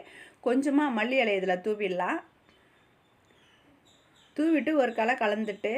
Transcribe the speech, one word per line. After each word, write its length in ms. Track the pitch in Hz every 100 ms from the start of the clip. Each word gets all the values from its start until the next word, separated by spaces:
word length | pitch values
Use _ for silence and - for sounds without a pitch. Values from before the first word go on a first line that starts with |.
| - - - _
கொஞ்சமா 420 | 233 269 285 285 294
மல்லி 260 | 226 233 262
இலை 160 | 220 196
இதுல 200 | 190 180
தூவிடலாம். 560 | 214 208 196 180 185 330 - _ _ _ _ _ _ _ _ _ _ _ _ _ _ _ _ _ _ _ _ -
தூவிட்டு 340 | 320 302 262 302
ஒரு 180 | 240
கலை 220 | 226 220 262
கலந்துட்டு 560 | 214 214 214 196 214